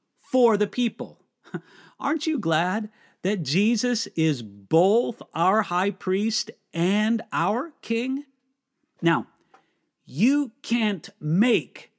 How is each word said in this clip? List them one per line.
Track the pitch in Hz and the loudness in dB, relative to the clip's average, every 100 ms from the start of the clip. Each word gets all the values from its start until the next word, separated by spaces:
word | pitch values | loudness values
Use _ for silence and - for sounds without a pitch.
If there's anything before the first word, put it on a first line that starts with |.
| _ _ | _ _
for | - 254 233 202 | -2 4 4 4
the | 208 | 0
people. | - 240 - 107 - _ _ - | 0 -2 -2 -14 -14 _ _ -12
<laughs> | 170 _ - - - | -12 _ -20 -20 -8
Aren't | 269 311 320 | -4 -2 -2
you | 294 | -2
glad | 165 160 180 214 214 _ _ _ | 0 0 0 -2 -6 _ _ _
that | 185 208 | -4 -2
Jesus | 131 170 214 233 247 233 - | -2 2 2 2 0 -2 -4
is | - 160 127 | 0 0 0
both | 107 101 98 160 190 226 247 - - | -6 -14 0 4 4 2 0 -6 -10
our | 165 180 214 | -2 2 2
high | 185 175 202 | 0 -2 -2
priest | - 185 190 220 - - - _ | -4 -2 0 0 -4 -8 -14 _
and | 170 180 208 214 226 - | -2 0 2 0 -2 -4
our | 240 175 226 330 _ | -2 -2 -2 -6 _
king? | - 226 262 269 - _ _ _ _ _ _ - | -6 -4 -2 -6 -8 _ _ _ _ _ _ -2
Now, | 165 156 - _ _ - _ _ _ _ | 0 0 -2 _ _ -20 _ _ _ _
you | - 131 240 294 254 _ | -12 0 2 2 -2 _
can't | - 233 214 185 - - | -4 0 0 -2 -10 -8
make | 151 175 247 196 - - - | -2 2 4 2 -2 -20 -20